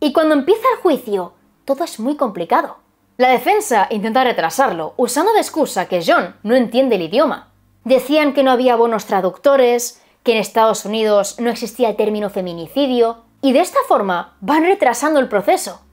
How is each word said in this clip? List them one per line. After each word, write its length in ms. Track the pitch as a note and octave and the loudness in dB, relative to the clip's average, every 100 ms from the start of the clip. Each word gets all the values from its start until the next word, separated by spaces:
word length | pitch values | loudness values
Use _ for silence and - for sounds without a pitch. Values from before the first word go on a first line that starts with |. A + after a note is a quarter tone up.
Y 120 | D4+ | -2
cuando 220 | E4+ D#4+ | 2 2
empieza 320 | D4+ C4+ A4 C5+ | 0 2 0 2
el 80 | A4+ | 0
juicio, 520 | F#4 C#4 - G3+ F3+ - _ _ | 0 0 -2 -6 -6 -12 _ _
todo 200 | - C4+ | -6 -6
es 160 | E4+ - | -4 -6
muy 160 | A3+ D4 | -6 -4
complicado. 600 | B3+ G3 E3+ C#4 D4+ - _ _ _ - | -4 -4 -2 0 -2 -10 _ _ _ -2
La 120 | B3+ | 2
defensa 580 | B3+ D#4+ G#4+ - A3 F#3 | 2 2 0 2 0 0
intenta 340 | A3 A3+ A#3 | -2 -2 0
retrasarlo, 680 | C4 G3 E3 - C4 F3 D#3 - | 0 0 -4 0 0 0 -8 -4
usando 360 | B3 C#4+ F#4 | -2 0 2
de 60 | G#4+ | 2
excusa 480 | D#4 D#4+ C4+ - F3 | 0 -2 -2 -2 -4
que 160 | F3+ | -2
John 320 | E3+ E4 F#3 - | 0 0 0 -8
no 140 | G#3 B3+ | 0 0
entiende 400 | A3 A#3+ C4+ G#3 | 2 0 2 0
el 60 | |
idioma. 500 | D#3+ G#3 D4+ F3 - _ _ _ | 0 0 0 -2 -12 _ _ _
Decían 500 | A3 B3+ B3+ D4+ D4 | 0 0 2 2 2
que 80 | C#4 | 2
no 80 | C4 | 2
había 260 | B3+ B3+ A#3 | 2 2 2
buenos 300 | A#3 A3+ - | 2 0 -2
traductores, 960 | G3+ F3+ F3+ C#4+ C#4 A#3+ A#3+ A#3+ - _ _ | -2 -2 0 2 4 4 2 -4 -12 _ _
que 80 | - | -2
en 60 | A3 | -2
Estados 460 | G3 A#3 A3 A3 | 0 2 2 0
Unidos 540 | G3 A3 G#3+ G#3 G3 - | -4 -4 0 2 0 -4
no 120 | A#3+ | -6
existía 380 | A3+ A#3 - A#3 | -4 -8 -4 -4
el 80 | G#3 | 0
término 340 | G#3+ G#3+ G#3 | -2 -2 -6
feminicidio, 920 | G3 F3+ E3+ E3 - C#4 B3 A#3 A3+ _ _ | -6 -8 -10 -8 -2 0 2 0 -2 _ _
y 120 | C#4 | 2
de 80 | B3+ | 2
esta 180 | F4+ C#5 C5 | 2 0 0
forma 500 | C#4+ G3 F3 - _ | 0 0 -4 -6 _
van 240 | F#3+ D4+ | -2 0
retrasando 560 | E4 G4 C4 A#3 D4+ D#4 | 2 2 2 0 0 0
el 80 | B3+ | 0
proceso. 540 | G3+ G3 F#4 G#3+ F3 _ | 0 0 0 -2 -14 _